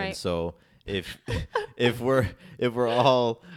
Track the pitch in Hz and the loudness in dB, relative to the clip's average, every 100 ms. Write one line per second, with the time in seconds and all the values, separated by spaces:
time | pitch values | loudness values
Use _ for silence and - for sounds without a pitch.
0 | 190 - 98 85 85 - _ _ - 98 | -8 -6 -4 -2 -4 -8 _ _ -6 -6
1 | 87 - - 95 - 466 415 - 120 123 | -6 -12 -6 -6 -4 -6 -6 0 0 2
2 | 120 135 101 - - - 123 117 123 120 | 0 2 0 -4 -16 -4 -2 0 0 4
3 | 131 127 120 113 - | 4 4 2 -2 -10